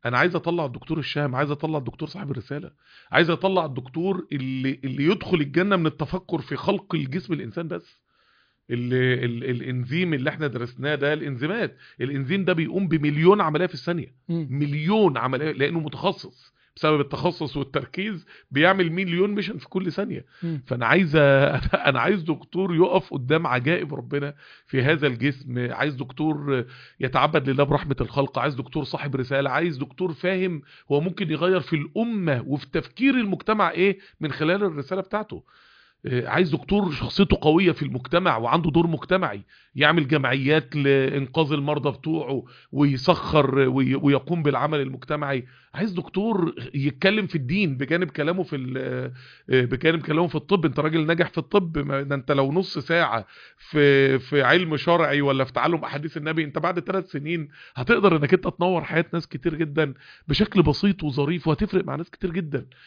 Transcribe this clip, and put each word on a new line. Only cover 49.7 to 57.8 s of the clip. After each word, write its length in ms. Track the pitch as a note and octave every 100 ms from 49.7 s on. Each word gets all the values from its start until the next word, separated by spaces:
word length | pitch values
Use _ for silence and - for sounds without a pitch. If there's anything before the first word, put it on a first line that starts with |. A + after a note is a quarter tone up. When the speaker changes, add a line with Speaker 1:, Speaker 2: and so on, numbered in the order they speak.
| B2+ D#3+ E3
Speaker 1:
كلامه 260 | C#3+ D#3 F3
في 80 | D#3
الطب. 300 | - G3 D#3
انت 140 | B2+
راجل 260 | D3+ D#3+ D#3
ناجح 240 | E3+ E3+
في 80 | -
الطب، 400 | D#3+ G#3 F3 D#3+
ما، 240 | C#3+ C#3
ده 140 | C#3 C#3
انت 160 | B2+
لو 200 | C#3 C3+
نص 280 | D#3+ F#3+ -
ساعة 460 | - E3+ D3+ A2+ G2+ - - _
في، 600 | - D3+ C#3+ C#3 C3+ C3
في 220 | B2+ D3
علم 360 | B2+ E3 F3+ D3+
شرعي 440 | - E3+ D#3 C#3+
ولا 220 | C#3+ C3+
في 100 | B2+
تعلم 220 | - C3+ E3+
أحاديث 340 | - D3 D#3 D#3+
النبي، 260 | D3+ D#3+
انت 140 | D3+ D3
بعد 220 | E3 F3
ثلاث 320 | E3+ F#3+ F#3
سنين 360 | D3 D3 E3+ D3 - -
هتقدر 420 | -